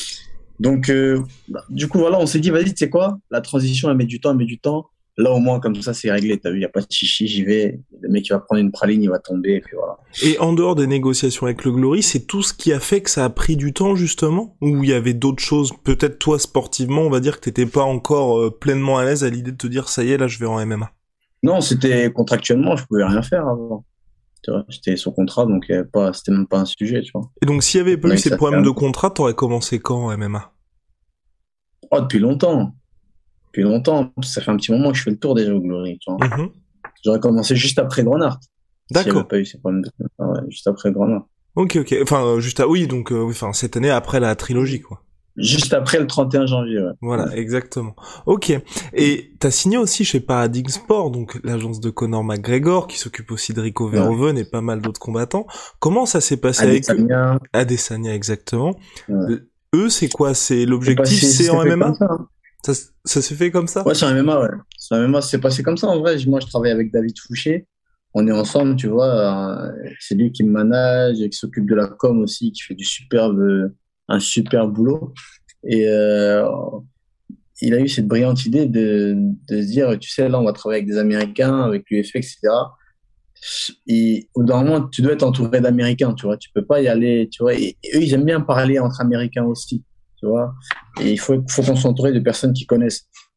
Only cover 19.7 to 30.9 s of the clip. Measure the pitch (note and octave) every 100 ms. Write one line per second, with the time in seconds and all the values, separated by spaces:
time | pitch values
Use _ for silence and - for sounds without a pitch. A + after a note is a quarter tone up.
19.7 | B2 B2+ - A#2+ C3+ C3 A2+ A#2 A2 A2
20.7 | G#2+ G#2+ _ _ _ _ _ D3 F#3 -
21.7 | - C3 B2 A#2+ - A#2 A#2 - A#2+ D#3+
22.7 | E3+ - G#2 F#2+ G#2 A#2 F3+ D3 A#2+ A#2
23.7 | A2 - _ _ _ _ _ - - -
24.7 | - - F#2+ - - F#2+ - A#2+ G2 -
25.7 | G2 F2 G#2 G2 F2+ - G2 F#2+ F#2+ F#2
26.7 | - G#2+ A#2+ - G#2+ - - C#3+ D3 -
27.7 | F#3 F3+ E3+ E3 F#3+ D#3+ - D3 D3 C#3
28.7 | C3 C#3 B2+ F#3+ F#3+ C3+ A2+ B2 A#2+ A#2+
29.7 | A#2 - B2 A#2+ G#2 G2+ G#2 - _ _
30.7 | _ _